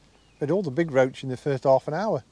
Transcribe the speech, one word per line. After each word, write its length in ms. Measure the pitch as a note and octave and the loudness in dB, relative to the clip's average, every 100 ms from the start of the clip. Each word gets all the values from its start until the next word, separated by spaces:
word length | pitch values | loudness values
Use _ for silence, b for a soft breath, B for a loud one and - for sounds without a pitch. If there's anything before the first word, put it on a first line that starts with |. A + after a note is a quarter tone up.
| _ _ _ | _ _ _
We 140 | - C#3+ | -6 -2
had 40 | |
all 120 | F3+ | -2
the 100 | E3+ | -2
big 180 | C3 E3 | -2 0
roach 320 | C3 C3 - | 2 2 0
in 60 | C3+ | -8
the 80 | B2+ | -6
first 260 | D3 C3+ | -4 0
half 240 | C#3+ C3 - | 4 4 2
an 80 | |
hour. 300 | D3+ G#3+ D3+ - | -4 -2 -4 -6